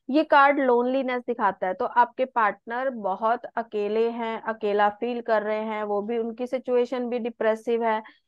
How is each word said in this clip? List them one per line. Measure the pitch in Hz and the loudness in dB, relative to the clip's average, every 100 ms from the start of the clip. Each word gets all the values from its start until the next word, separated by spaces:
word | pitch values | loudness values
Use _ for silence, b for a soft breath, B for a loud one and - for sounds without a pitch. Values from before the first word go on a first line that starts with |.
| - | -2
ये | 285 | 0
कार्ड | 320 294 277 285 | 4 6 6 4
लोनलीनेस | 254 240 247 269 254 247 247 | 2 2 2 0 -2 -4 -4
दिखाता | 233 202 190 185 | -2 -2 0 -4
है, | |
तो | 185 | -2
आपके | 240 240 233 - | 0 2 2 0
पार्टनर | 254 - 190 202 - 240 269 | -4 0 0 -2 -8 -6 -4
बहुत | 233 190 190 220 240 | -4 -4 -2 0 -2
अकेले | - 233 226 208 202 220 233 | -4 -8 -6 -4 -2 0 0
हैं, | 233 226 226 | -2 -6 -6
अकेला | - 220 208 208 208 | -6 -4 0 2 2
फील | 208 240 240 | 2 -4 -4
कर | 226 214 | 0 0
रहे | 208 214 | 0 -2
हैं, | 220 214 | -4 -4
वो | 208 202 | -4 -2
भी, | 208 233 | -2 -4
उनकी | 233 226 247 | -4 -6 -6
सिचुएशन | 262 254 247 247 247 240 | -6 0 0 0 -2 -4
भी | 240 | -4
डिप्रेसिव | 240 - 220 220 226 233 | -4 -2 0 0 0 0
है। | 226 214 220 B | 0 -2 -4 B